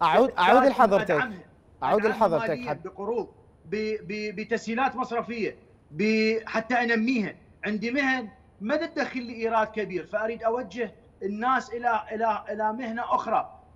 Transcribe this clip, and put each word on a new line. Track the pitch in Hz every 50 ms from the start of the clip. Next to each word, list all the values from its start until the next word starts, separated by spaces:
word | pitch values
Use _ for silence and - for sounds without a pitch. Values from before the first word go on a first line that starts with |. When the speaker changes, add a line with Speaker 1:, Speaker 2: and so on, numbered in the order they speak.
Speaker 1:
أعود، | 170 160 165 208 262 -
أعود | - - 180 185 226
Speaker 2:
تحتاج | 262 262 277
Speaker 1:
لحضرتك. | - - 233 202 196 190 - 180
Speaker 2:
أدعمها. | 160 151 147 113 98 - - - - _ _ _ - - 131
Speaker 1:
أعود | 135 185 214 208
Speaker 2:
أدعمها | 214 -
Speaker 1:
لحضرتك. | 220 226 185 165 147 139 143
Speaker 2:
ماليًا | 156 123 123 151 147
بقروض، | - - 185 - 185 202 208 240 226 180 - - - - - _ _ -
ب-، | 156 196 214 214 214 214 214 175
ب-، | 165 208 214 214 214 208
بتسهيلات | 214 214 - 226 214 - 214 226 247 269 254 -
مصرفية، | 226 240 - 233 233 - 202 233 233 180 135 - - - - _ _ _ -
ب-، | 147 156 208 220 220 220 220 220 226 220 -
حتى | - - 226 226 226 247
أنميها. | 240 240 233 233 226 220 254 269 226 196 147 - - - - - - -
عندي | 202 214 202 214 233
مهن | 254 294 277 262 262 254 226 196 - - - _ _ -
ما | 196 226 294
دا | 311 330
تدخل | 320 - 294 254 - - 254
لي | 240 233 240
إيراد | 226 226 226 226 220 214
كبير، | 214 - 214 208 175 185 175 -
فأريد | - 208 202 220 226 233 - 220
أوجه | 226 233 247 254 180 175 247 226 208 - - - - _ - -
الناس | 196 208 214 233 254 262 240 233 -
إلى، | 226 233 240 240 226 214 - -
إلى، | 214 214 226 226 208 196 - -
إلى | 208 214 214 220 220
مهنة | 247 254 226 226 240 233
أخرى، | - 208 - - 233 202 180 - - - - - - -